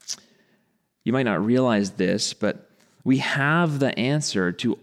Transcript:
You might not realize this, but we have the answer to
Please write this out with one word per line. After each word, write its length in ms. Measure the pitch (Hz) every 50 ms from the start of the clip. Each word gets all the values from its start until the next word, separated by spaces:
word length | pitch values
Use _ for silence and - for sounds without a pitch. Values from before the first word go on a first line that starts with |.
| _ - - - - _ _ _ _ _ _ _ _ _ _ _ _ _ _ _ -
You 100 | - 120
might 140 | 135 127
not 180 | 117 98 82 101
realize 460 | 110 120 127 127 123 113 104 101 95
this, 420 | - - 92 90 95 101 - - -
but 380 | - - 101 - - - _ _ _ _ _ _ _ -
we 160 | 120 131 135
have 580 | - - - 135 135 143 156 170 175 160 147
the 200 | 139 139 131 -
answer 540 | - 110 131 147 151 147 - - 98 92 90
to 280 | 90 - - 117 - -